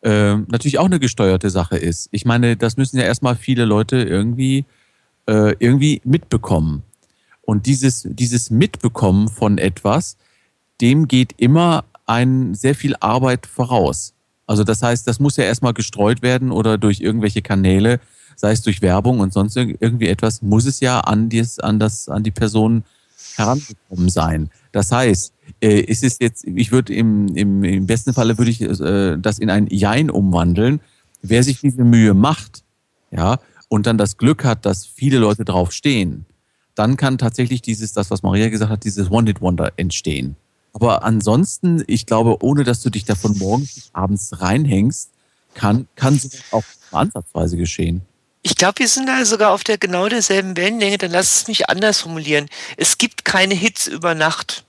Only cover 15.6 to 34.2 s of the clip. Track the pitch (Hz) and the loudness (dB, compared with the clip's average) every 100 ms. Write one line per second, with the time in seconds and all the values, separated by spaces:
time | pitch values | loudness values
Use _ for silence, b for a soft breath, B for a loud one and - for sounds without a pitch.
15.6 | 123 110 110 - 104 120 123 127 127 101 | -2 -2 -8 0 0 2 0 0 0 0
16.6 | 110 107 107 98 95 113 104 95 92 98 | 0 2 2 0 -2 0 -2 -2 -2 0
17.6 | 95 95 110 123 b b b - 104 113 | 2 4 2 0 b b b -4 0 0
18.6 | 113 101 98 90 117 123 98 98 101 117 | 0 0 2 2 2 0 0 0 -2 -2
19.6 | 120 - 113 117 101 95 110 113 101 107 | -4 0 -2 0 0 0 -2 -2 0 2
20.6 | 127 131 127 127 - 107 113 113 117 - | 2 0 0 0 0 0 0 0 -2 -4
21.6 | - 107 107 104 - 92 107 - 113 107 | -2 0 0 -2 -6 -4 -4 -2 0 2
22.6 | 110 113 - b b b - - 107 135 | 2 2 -2 b b b -16 -2 0 0
23.6 | 143 107 _ 92 90 90 80 82 76 b | -4 -20 _ 0 0 2 -2 -2 -4 b
24.6 | b - 98 120 127 92 - _ B - | b -4 0 2 2 0 -2 _ B -2
25.6 | 110 104 - 120 127 - 117 - - 92 | 2 2 2 0 -2 0 -4 -4 -8 -4
26.6 | 110 127 113 110 113 104 101 82 101 98 | 0 0 0 0 2 2 0 0 0 2
27.6 | 98 98 95 117 - 123 117 110 120 113 | 0 0 0 -2 0 0 0 2 0 0
28.6 | 113 90 73 101 98 78 104 101 104 98 | -4 -2 0 0 0 0 -2 -2 0 2
29.6 | 104 98 101 117 156 - 98 87 87 87 | 0 0 0 2 0 2 2 2 2 2
30.6 | 117 151 b b b b 95 117 123 131 | 2 0 b b b b 0 2 2 2
31.6 | 139 127 120 117 110 98 127 156 - - | -2 4 6 6 6 6 4 0 -6 -20
32.6 | _ _ _ _ _ 87 87 127 b b | _ _ _ _ _ -2 0 0 b b
33.6 | b 107 104 113 101 - | b -2 2 2 0 2